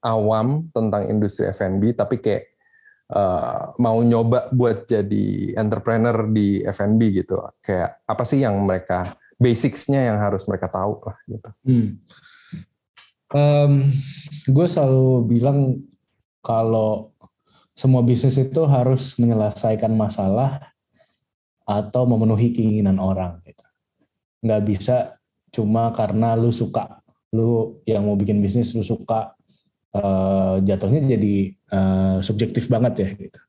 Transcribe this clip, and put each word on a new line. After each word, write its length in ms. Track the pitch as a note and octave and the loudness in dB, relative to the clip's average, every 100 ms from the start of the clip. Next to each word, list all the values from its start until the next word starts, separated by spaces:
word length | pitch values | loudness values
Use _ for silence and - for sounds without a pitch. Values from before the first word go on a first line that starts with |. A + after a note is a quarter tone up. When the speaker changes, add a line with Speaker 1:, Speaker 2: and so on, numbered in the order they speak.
Speaker 1:
awam 640 | A#2 A2+ G#2+ A2 A#2 D3 D#3+ | 0 0 2 2 0 -2 -4
tentang 380 | - A2 G#2 G#2 | -4 -2 -2 -2
industri 400 | G#2+ G2+ - G2 | 0 -2 -2 -4
F 160 | G2 | -2
and 160 | G2 F#2+ | -4 0
B, 180 | G#2+ B2 | 0 0
tapi 240 | B2+ A#2+ | -2 -2
kayak, 240 | - G2+ - _ _ _ _ _ _ | -2 -2 -6 _ _ _ _ _ _
eh, 520 | - G2 F2+ B1 - - - | -2 0 -2 -4 -6 -10 -2
mau 160 | A#2+ A2+ | 0 2
nyoba 560 | A#2 A#2 A2+ B2 B2 | 2 2 2 0 0
buat 320 | B2+ B2 A2 - | 0 2 0 -2
jadi 720 | A2 G2+ G2+ G2+ G2 - F#2 | -2 0 -2 -2 -4 -4 -2
entrepreneur 720 | G#2+ G#2+ A2+ A2+ A#2 A2+ G#2+ | -2 -2 -2 0 2 0 0
di 320 | G#2+ G2+ G2 | 2 2 0
F 160 | G2 G2 G2+ | -2 -4 0
and 160 | A2 | 2
B 80 | A2+ | 2
gitu. 320 | G2 - F#2 - _ | 0 -2 -4 -6 _
Kayak 480 | - F#2+ E2+ - - | -4 -2 -2 -6 -8
apa 160 | A2 | -4
sih 240 | A#2+ C#3 C3 | 0 0 0
yang 80 | G2 | 0
mereka, 560 | G2 F#2 - F2+ F2+ - _ _ | 0 -2 -2 -4 -4 -10 _ _
basics-nya 720 | B2 A2+ - - - C#3 B2+ | 2 2 0 -2 -2 0 0
yang 80 | G#2+ | 0
harus 240 | G#2 G2+ - | -2 -2 -4
mereka 240 | F#2+ F#2 | -6 -4
tahu 320 | F#2 F#2+ G#2+ | -4 -4 -6
lah 160 | - G2 - | -10 -16 -14
gitu. 240 | G#2 - - - | -14 -14 -12 0
Speaker 2:
Hmm. 240 | B2 G#2+ - _ - - - - - - _ _ _ - _ _ | 2 2 -6 _ -20 -20 -20 -18 -18 -18 _ _ _ -20 _ _
Em, 560 | C#3+ D3 D3 C#3+ C#3 C#3 C#3 - - - - - | 0 4 4 4 4 4 0 -4 -12 -16 -10 2
gue 220 | C3+ F3 | 4 4
selalu 560 | F3 C#3 C3 C3 B2+ A2+ | 2 2 4 4 2 2
bilang 560 | A#2 B2+ C#3+ C3+ C3 - _ _ _ _ _ | 2 2 2 0 -2 -6 _ _ _ _ _
kalau 720 | - A#2 A2+ A2+ G#2+ G#2+ A2 _ - _ _ _ _ | -4 -2 0 0 0 -2 -8 _ -20 _ _ _ _
semua 320 | - C3 C3 A#2+ | -4 2 4 4
bisnis 320 | A#2+ C3+ C#3 | 2 2 0
itu 240 | C3 - D#3 | 0 0 2
harus 480 | C#3 B2 C3 - - | 2 2 0 -2 0
menyelesaikan 720 | A#2+ A2+ G#2+ G#2 A2+ A2 A2 | 2 2 0 -2 -2 0 0
masalah 720 | A2+ G#2 - F#2+ G2+ C3+ C#3 - _ _ _ _ _ _ _ _ _ - | 0 0 -2 -2 0 -2 -4 -14 _ _ _ _ _ _ _ _ _ -6
atau 400 | G#2 G#2+ B2 B2 | -4 -2 -2 2
memenuhi 480 | A2+ A2+ G#2+ A#2 | 2 2 2 0
keinginan 480 | A#2+ A2 G#2+ G2+ F#2+ | 2 0 2 2 2
orang 400 | F#2 F#2 F2+ E2+ | 0 -2 -4 -10
gitu. 240 | - - _ _ _ _ _ _ _ _ A2+ | -20 -20 _ _ _ _ _ _ _ _ -2
Nggak 160 | G#2+ | 0
bisa 360 | G#2 G2 - G#2+ - - _ _ _ | 0 -2 0 0 -2 -10 _ _ _
cuma 400 | - G#2+ A2+ A#2 | -4 0 2 0
karena 480 | A2+ G#2+ G2+ A#2 A2+ | -2 -2 0 0 2
lu 160 | A#2 | 2
suka, 480 | A#2 A2 - - - _ _ _ | 0 -2 -4 -8 -14 _ _ _
lu 480 | A2 A2+ A#2 A2 - - | -2 0 0 -2 -8 -4
yang 160 | A2 G#2 | -2 0
mau 80 | |
bikin 240 | G2+ G2 G#2 | 0 0 0
bisnis 400 | G2+ A2 A2+ A#2 | 2 0 -2 -2
lu 80 | G2+ | -4
suka, 480 | A2 - A2 G#2 _ _ _ _ _ _ G2+ | -6 -2 -4 -4 _ _ _ _ _ _ -4
eh, 580 | G2+ F#2+ F#2+ G2 F#2+ F#2+ | -2 0 2 2 2 2
jatuhnya 560 | G2 G2 G2 C#3 C3+ A#2 | 2 0 0 0 2 0
jadi, 180 | G2+ G2+ G2 | 0 0 -2
eh, 680 | - _ G2 F#2+ F#2+ F#2+ F#2+ | -6 _ -2 2 2 2 0
subjektif 480 | F#2+ G#2+ A2 B2 A#2 | -2 -2 -2 -2 -2
banget 240 | A#2 B2 - | 0 0 0
ya 80 | F#2+ G2+ | -6 -6
gitu. 220 | - _ | -16 _